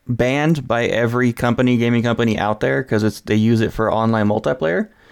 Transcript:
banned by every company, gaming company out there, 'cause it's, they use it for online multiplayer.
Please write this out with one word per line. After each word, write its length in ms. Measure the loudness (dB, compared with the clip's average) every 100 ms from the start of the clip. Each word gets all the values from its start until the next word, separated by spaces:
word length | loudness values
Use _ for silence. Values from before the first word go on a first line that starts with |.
| -8
banned 600 | -2 0 0 0 0 0
by 180 | -2 0
every 480 | 0 0 0 0
company, 420 | 0 -2 0 2 2
gaming 240 | 2 0
company 360 | 0 0 0 0
out 240 | -2 -2
there, 200 | -2 -2
'cause 200 | 0 0
it's, 160 | 0 -2
they 140 | -2 0
use 240 | 2 2
it 120 | 0
for 180 | -2 -2
online 360 | 0 0 2 0
multiplayer. 600 | 0 -2 -2 -2 -2 -4 _ -20